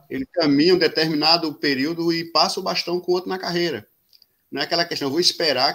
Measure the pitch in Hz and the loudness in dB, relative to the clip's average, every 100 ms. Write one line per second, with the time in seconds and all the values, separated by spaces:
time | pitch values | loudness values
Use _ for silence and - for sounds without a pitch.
0 | - 135 - 180 156 139 165 180 160 - | -10 -10 -6 -2 2 4 4 4 2 2
1 | 160 151 156 170 160 143 151 131 143 170 | 0 0 2 2 0 -2 -2 0 -2 -2
2 | 170 165 165 151 180 196 185 180 - 180 | -2 -2 0 0 2 0 -4 -4 -2 -4
3 | 180 180 180 185 190 175 175 113 - _ | 0 -2 -2 -6 -4 -2 -2 -4 -10 _
4 | _ _ _ _ - 139 147 170 170 156 | _ _ _ _ -10 -6 -2 -2 -2 -2
5 | 143 151 175 - 165 127 139 | -2 2 0 2 0 2 0